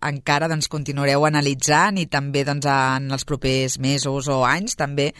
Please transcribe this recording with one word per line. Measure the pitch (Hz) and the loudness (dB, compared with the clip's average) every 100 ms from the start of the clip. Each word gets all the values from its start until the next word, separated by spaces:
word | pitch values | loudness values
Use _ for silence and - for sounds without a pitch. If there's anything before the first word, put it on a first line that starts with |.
encara, | 151 139 151 147 165 | -4 -4 0 0 0
doncs, | 156 - | -2 -4
continuareu | 151 147 139 139 139 151 | -6 -6 -2 2 4 4
analitzant | 151 143 131 - 151 202 190 | 2 0 0 2 4 4 2
i | 156 | -2
també, | 143 139 143 139 | -2 -2 -2 -2
doncs, | 143 143 | -2 0
en | 135 131 131 135 | 2 2 0 -2
els | 135 - | -6 -4
propers | 139 135 131 131 131 | -4 0 0 0 -2
mesos | 131 - 139 139 139 | 0 0 -2 -2 0
o | 131 127 | 2 2
anys | 160 220 - | 2 -2 -4
també | 143 143 143 - | -2 0 -2 -4